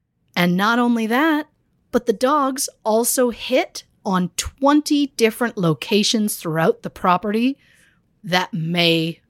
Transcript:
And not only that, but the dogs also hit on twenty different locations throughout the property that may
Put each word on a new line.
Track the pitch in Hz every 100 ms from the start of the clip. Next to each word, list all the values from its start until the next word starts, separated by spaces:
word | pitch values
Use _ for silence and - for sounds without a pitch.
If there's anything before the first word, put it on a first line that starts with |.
| _ _ _ -
And | 175 175
not | 208 233
only | 240 233 220
that, | 247 320 302 302 _ _ _ _
but | 247 -
the |
dogs | 202 254 302 269 269 - -
also | 220 220 233 - 247
hit | 220 - 254 370 - - _ -
on | 185 180 -
twenty | - - 269 302 294 294 285
different | - 220 220 233 220
locations | 170 151 - 208 208 220 208 -
throughout | 175 160 165 233
the | -
property | - 190 180 214 214 247 277 _ _ _ _ _ _
that | 185 180 185
may | 180 160 175 170 165 160 165 _